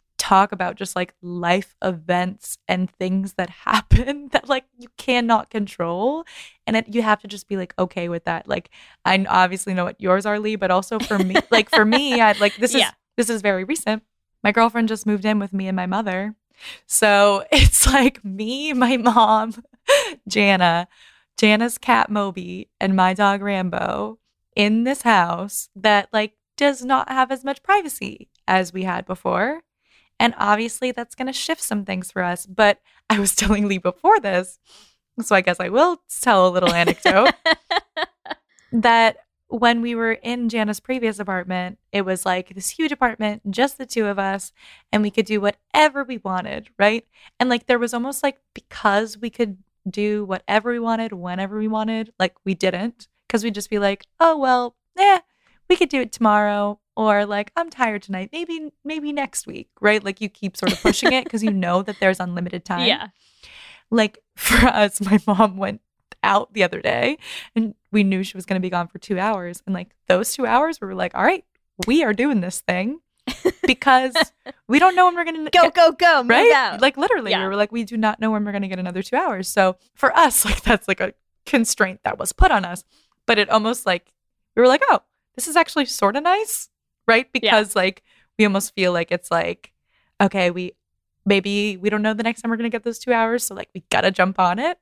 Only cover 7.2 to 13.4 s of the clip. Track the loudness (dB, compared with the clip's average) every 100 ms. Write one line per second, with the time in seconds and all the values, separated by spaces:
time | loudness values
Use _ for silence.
7.2 | -4 -18 -10 -8 -6 -4 -4 -4 -8 -6
8.2 | -6 -6 -6 -8 -8 -20 -20 _ 0 0
9.2 | 2 2 2 0 -6 -4 -4 -4 0 0
10.2 | 0 -4 -4 -2 0 0 -2 -6 -2 -2
11.2 | 0 0 2 2 2 2 4 2 0 4
12.2 | 4 4 2 2 0 2 0 -2 _ -4
13.2 | -2 -2